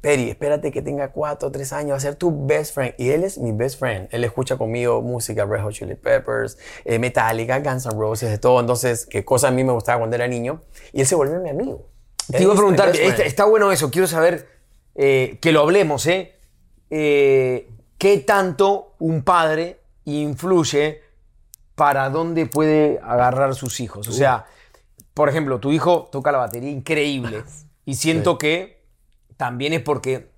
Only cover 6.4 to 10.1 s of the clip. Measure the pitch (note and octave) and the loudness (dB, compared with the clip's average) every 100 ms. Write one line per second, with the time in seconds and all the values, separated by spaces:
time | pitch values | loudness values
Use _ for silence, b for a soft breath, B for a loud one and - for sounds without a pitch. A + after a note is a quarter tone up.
6.4 | A#2 - B B - A2+ B2 B2 A2+ A2+ | -4 -8 B B -4 -2 0 0 0 0
7.4 | A#2 B2+ D3 C3 B2+ G#2+ G#2+ A2+ A#2+ G#2 | -2 -2 -2 -4 -4 -4 -2 -2 -4 0
8.4 | B2+ B2 A#2+ B2 B2+ A#2 - - - B2+ | 4 4 4 0 0 -2 -4 -6 0 2
9.4 | C3 B2+ C3 B2 A2 A#2+ A2+ | 2 2 0 0 0 -2 0